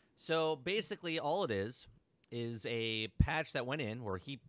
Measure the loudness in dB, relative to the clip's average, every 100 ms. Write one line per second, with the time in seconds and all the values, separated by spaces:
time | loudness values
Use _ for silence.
0 | _ -10 0 2 2 0 -2 -2 -2 -4
1 | -2 0 2 2 2 2 0 -4 -16 -20
2 | _ _ -8 -4 -4 -4 -2 0 0 0
3 | 0 4 4 4 -2 -2 -2 -2 -2 -4
4 | -4 -4 -6 -12